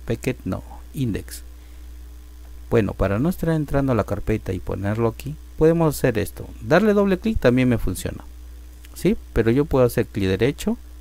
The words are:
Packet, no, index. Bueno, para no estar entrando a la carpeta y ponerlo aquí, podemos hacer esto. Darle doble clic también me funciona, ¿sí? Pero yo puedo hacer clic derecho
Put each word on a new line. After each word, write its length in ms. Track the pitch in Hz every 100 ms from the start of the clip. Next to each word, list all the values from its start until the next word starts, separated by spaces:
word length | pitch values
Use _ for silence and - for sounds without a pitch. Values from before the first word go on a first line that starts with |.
| -
Packet, 340 | 117 131 127 92
no, 180 | - - - - -
index. 480 | 123 90 - - - - - - - - - - - - - - -
Bueno, 220 | 117 95
para 260 | - 95 101
no 100 | 160
estar 200 | - 165
entrando 420 | 160 143 139 135
a 40 | 113
la 80 |
carpeta 480 | - 101 - 110 -
y 80 | 95
ponerlo 480 | - 95 98 110 113
aquí, 280 | - 139 151 - -
podemos 360 | 156 170 160 -
hacer 220 | 135 107
esto. 300 | 85 - - -
Darle 340 | 107 165 214
doble 260 | 202 202 185
clic 200 | 220 220
también 300 | 127 123 127
me 80 | 113
funciona, 460 | - 90 - - - - - - - - - -
¿sí? 200 | 131 226 -
Pero 180 | 120 110
yo 140 | 127 151
puedo 200 | 135 123
hacer 220 | - -
clic 200 | 107 95
derecho 520 | 95 123 147 - 233 - -